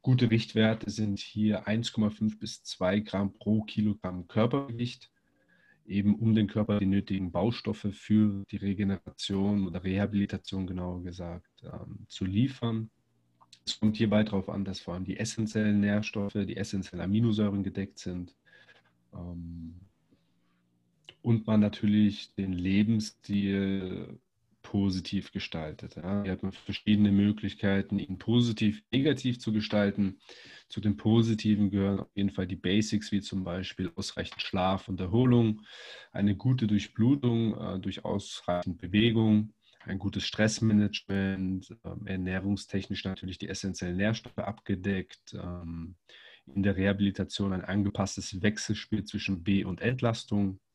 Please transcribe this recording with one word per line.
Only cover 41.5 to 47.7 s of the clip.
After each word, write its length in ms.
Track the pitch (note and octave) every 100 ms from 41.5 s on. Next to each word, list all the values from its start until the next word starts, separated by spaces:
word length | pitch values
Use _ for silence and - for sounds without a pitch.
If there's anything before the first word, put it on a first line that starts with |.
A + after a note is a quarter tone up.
| F#2+ E2+ -
ähm, 220 | F2+ F2+ G2+
ernährungstechnisch 960 | F#2+ F#2 F#2 F#2+ G2+ - G2 - G2
natürlich 340 | F#2+ F#2 F#2 F#2
die 100 | -
essentiellen 480 | F#2+ G2 F2+ F2+ F2+
Nährstoffe 400 | G#2 A#2+ - -
abgedeckt, 960 | F2 G#2+ - G2 G2 G2 F2+ - -
ähm, 640 | G2 F2+ F2 E2+ E2+ E2 F2+ _ - - - -
in 160 | G2
der 140 | G2 F#2+
Rehabilitation 760 | G2 G2 G2+ F#2+ F#2 - G2
ein 100 | F#2
angepasstes 800 | E2+